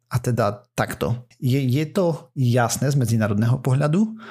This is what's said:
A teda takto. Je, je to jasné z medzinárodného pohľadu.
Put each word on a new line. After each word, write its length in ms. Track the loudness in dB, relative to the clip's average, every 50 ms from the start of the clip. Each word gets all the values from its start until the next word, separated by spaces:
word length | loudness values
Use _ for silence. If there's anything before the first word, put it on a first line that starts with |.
| _ -6
A 80 | -6
teda 480 | -4 -2 -2 0 0 0 0 -2 -4 -16 _ -4
takto. 560 | -4 -4 -4 -2 -4 -2 -2 -2 -4 -8 _ _
Je, 240 | -4 -2 0 0 2
je 240 | 2 2 0 0 -2
to 480 | -2 -2 0 0 0 0 -4 -8 -12 -4
jasné 560 | 0 2 2 4 4 2 2 0 -2 0 0
z 80 | 2
medzinárodného 640 | 2 2 2 2 2 2 2 2 2 2 2 0 0
pohľadu. 560 | 0 0 0 0 0 0 2 0 0 0 -4 -12 -16 -18